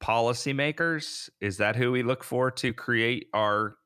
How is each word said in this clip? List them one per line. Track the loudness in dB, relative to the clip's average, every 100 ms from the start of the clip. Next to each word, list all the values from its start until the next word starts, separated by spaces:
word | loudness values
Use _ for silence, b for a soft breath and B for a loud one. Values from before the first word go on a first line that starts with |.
policymakers? | 0 2 2 0 -2 0 -2 0 -2 -2 -6 -10 -14 -6
Is | -4 0
that | 0 2
who | 2
we | 2
look | 0 -2
for | -2 0 0
to | 0 -4
create | -4 0 2 2 0 -2
our, | 0 2 2 0 -6